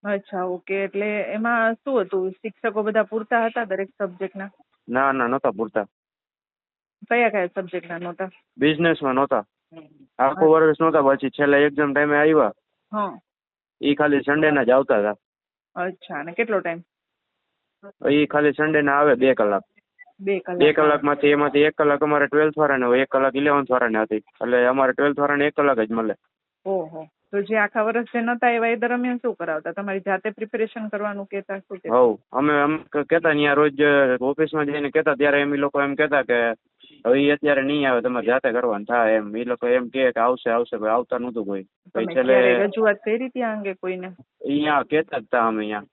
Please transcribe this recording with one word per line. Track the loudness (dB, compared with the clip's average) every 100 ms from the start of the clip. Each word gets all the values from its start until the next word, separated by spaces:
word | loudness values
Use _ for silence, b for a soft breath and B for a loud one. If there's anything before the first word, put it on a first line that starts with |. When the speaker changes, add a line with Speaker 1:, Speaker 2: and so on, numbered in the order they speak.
Speaker 1:
અચ્છા, | -4 -6 -6 -8
ઓકે. | -6 -8 -6 -6
એટલે | -4 -4 -4 -4
એમાં | -6 -4 -2 0 0
શું | -2 -2 -2
હતું? | 0 -2 -4
શિક્ષકો | -6 -12 -6 -6 -2
બધા | -2 0
પૂરતા | -2 -4 -2 -2 0
હતા | -4
દરેક | -6 -6 -6 _
સબ્જેક્ટના? | -8 -6 -10 -10 -16 _ _ _ -6
Speaker 2:
ના, | 0 0
ના, | 0 0
નહોતા | 0 -2
પૂરતા. | -4 -4 -4 -6 _ _ _ _ _ _ _ _ _ _ _ -4
Speaker 1:
કયા | 0 2
કયા | 0 -4
સબ્જેક્ટના | -6 -8 -10 -10 -10
નહોતા? | -10 -8 -10 _ _ 0
Speaker 2:
બિઝનેસમાં | 0 2 0 0 0
નહોતા. | 0 0 0
આખું | -4 _ _ -20 -20 _ _ 0
Speaker 1:
અચ્છા. | 0 4 4
Speaker 2:
વર્ષ | 6 4 4
નહોતા, | 2 4
પછી | 2 2 -2
છેલ્લે | 0 2 4 4
એક્ઝામ | 2 0
ટાઈમે | 2 2 2
આવ્યા. | 4 4 2 -2 _ _ _
Speaker 1:
હા. | -8 -6 -8 _ _ _ _ _ _
Speaker 2:
ઈ | -2
ખાલી | 0 2 2
સન્ડેના | 0 2 2 2
જ | 4
આવતા | 4 4 0
હતા. | 0 -4 _ _ _ _ _
Speaker 1:
અચ્છા, | -10 -10 -10 -14 -12
અને | -10
કેટલો | -6 -2 -2
ટાઈમ? | -4 -10 -14 _ _ _ _ _ _ _ _ _ -20 _ 0
Speaker 2:
ઈ | 0 2
ખાલી | 0 0
સન્ડેના | 0 0 0 0 2
આવે | 2
બે | 4 2
કલાક. | 2 2 0 -4 _ _ _ -20 _
Speaker 1:
બે | -6 -6
કલાક. | -6 2
Speaker 2:
બે | 2
કલાકમાંથી, | 4 2 2 0 0 2
એમાંથી | 2 2 2
એક | 2
કલાક | 2 0 2
અમારે | 2 2 2
ટ્વેલ્થ | 2 0 2
વાળાને | 0 2 2
હોય, | 2
એક | 2
કલાક | 0 0 0
ઇલેવન્થ | 2 2 2
વાળાને | 0 2 0
હતી. | -2 -4
એટલે | -8 _ -2 2 2
અમારે | 2 0
ટ્વેલ્થ | 2 -2 0
વાળાને | -2 0 -2
એક |
કલાક | 0 0 0
જ | -2
મળે. | -2 -4 -6 _ _ _ _
Speaker 1:
ઓહો. | -6 -6 -6 -14 -18 _ _
તો | -8
જે | -2 -2
આખા | -2 -2
વર્ષ | -2 -2
જે | -4 -6
નહોતા | -4 0 0
આવ્યા, | 0 -2
એ | -2
દરમિયાન | -2 -2 -4 -4
શું | -6
કરાવતા? | -6 -6 -6 -8
તમારી | -10 -6 -6
જાતે | -4 -4 -4
પ્રિપેરેશન | -8 -10 -6 -6 -6 -8
કરવાનું | -6 -6 -8 -10
કહેતા, | -10 -10 -12
શું | _ -14
કહેતા? | -2 2
Speaker 2:
હોવ. | 2 0 _
અમે, | -4 0 2
અમે | 0 -2 -4
ક-, | -6
કહેતા | 0 0 2
ન્યા | 2 2
રોજ, | 2 2 2
અ, | 2 4 2 0
ઓફિસમાં | -2 -2 -2 -2 -4
જઈને | -4 -2
કહેતા, | 0 0
ત્યારે | 0 2 2
એમ | 0
ઈ | -2
લોકો | -2 -2
એમ | -2
કહેતા | -2 0 0
કે | 0 0 0 -2 _ _ B B 0
હવે | 4
ઈ | 4
અત્યારે | 2 2 0
નહીં | 0 0 2
આવે, | 2
તમારે | 0 -2 0
જાતે | 0 0
કરવાનું | 0 -2 -4
થાય | -2 2 4
એમ. | 2 0 -6
ઈ |
લોકો | -6 -4 0
એમ | 0 0
કહે | 0 0
કે | 2
આવશે, | 0 0 0
આવશે, | -2 -2 -4
પણ | 0
આવતા | 0 -2 -6
નહોતું | -6 -6
કોઈ. | -6 -8
પછી | -10 _ _ -6
Speaker 1:
તમે | -4
Speaker 2:
છેલ્લે | -2 4
Speaker 1:
ક્યારે | 4 4 4 0
રજૂઆત | 0 0 0
કરી | -2 -4 -4
હતી | -6
આ | -6
અંગે | -6 -8
કોઈને? | -8 -8 -8 -10 -16 -20 _ -4
Speaker 2:
ઈ | -2
ન્યા | 0 0
કહેતા | 0 -2 -2 -8
જ | -4
તા | 0 0
અમે | -2 -4
ન્યા. | -8 -10